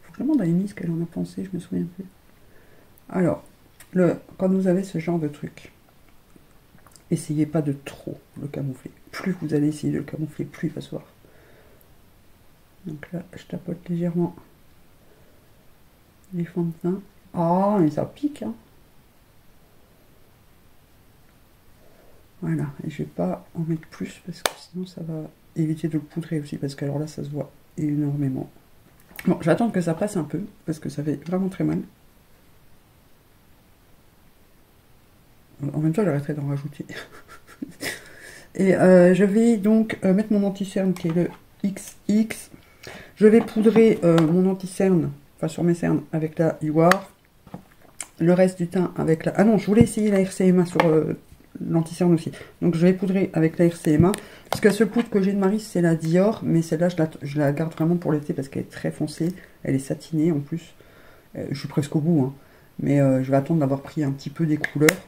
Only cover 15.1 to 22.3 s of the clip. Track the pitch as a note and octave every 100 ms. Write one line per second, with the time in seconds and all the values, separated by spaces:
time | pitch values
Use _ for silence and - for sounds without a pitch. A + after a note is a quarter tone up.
15.1 | _ - - _ _ - _ _ _ _
16.1 | _ _ F#3 E3+ F3 E3+ E3 F3 G3 -
17.1 | _ - - E3+ F#3 G3+ G#3 D#3 D3+ -
18.1 | - D4 D4 G#3+ A#3 _ - - - _
19.1 | _ _ _ - _ _ _ _ _ _
20.1 | _ - _ _ _ - - _ _ -
21.1 | _ _ _ _ _ - - - - -
22.1 | - -